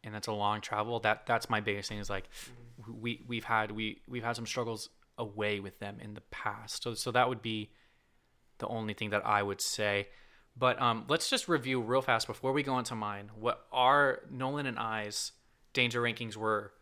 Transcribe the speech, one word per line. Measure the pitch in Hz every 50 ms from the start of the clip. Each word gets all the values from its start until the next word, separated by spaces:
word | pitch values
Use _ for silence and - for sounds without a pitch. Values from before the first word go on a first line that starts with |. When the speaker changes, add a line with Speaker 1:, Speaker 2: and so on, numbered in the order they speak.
| -
Speaker 1:
and | 110 107
that's | 107 - 120
a |
long | 110 104 101 101 107 107
travel, | - - 107 104 107 113 120 113
that, | 107 107 110 - -
that's | - 117 113 - -
my | 117 107
biggest | 104 107 101 101 104 -
thing | 107 104
is, | 101 104
like, | 104 95 - - - - - - 123 - - 120 - -
Speaker 2:
Mm-hmm. | 107 113 117 110
Speaker 1:
we, | 110 120 117 - -
we've | 123 120 113 -
had, | - 113 110 107 107
we, | 107 107 110 107 104 - -
we've | - 127 120
had | 110 117 117
some | 113 117
struggles | - - 131 120 117 113 107 - - _ _ _ _ _ -
away | 117 104 101 107 104 104 104 101
with | 98 98 - -
them | 107 101 104 -
in | - 104 104
the | 104 _ _
past. | - - - 107 101 110 110 104 - - -
So, | 123 113
so | - - 127
that | 113 123 123 123
would | 127 -
be | - 117 110 107 104 - - _ _ _ _ _ _ _ _ _ _ _ _ _ _ _ _ _
the | - -
only | 113 113 110 107 104
thing | - 110 104
that | 104 104 -
I | 110 104 104
would | 101 101 98 -
say. | - - - - 107 104 101 101 98 - - - - - _ - _ _ _
But, | 120 127 127 120 -
um, | 131 120 113 113 - -
let's | 147 165 - -
just | 269 254 - -
review | 170 143 120 131 131 127
real | 113 110 123 135
fast | 127 - 120 113 - -
before | 107 - - 131
we | 135 151
go | 143 139 131 127
into | 120 - 123
mine | 110 104 104 101 101 104 104 107
what | 110 110 120 - - - _
are | - 127 127 131 139 143 143 135 127 - - -
Nolan | - 123 131 131 143 147 139
and | 135 117 -
I's | 113 113 110 110 104 104 104 - - - _ _ _ _ _ _ _ _
danger | _ 127 123 120 117 120
rankings | 120 117 113 - 120 110 107
were | 110 110 110 107 104 104 101 _ _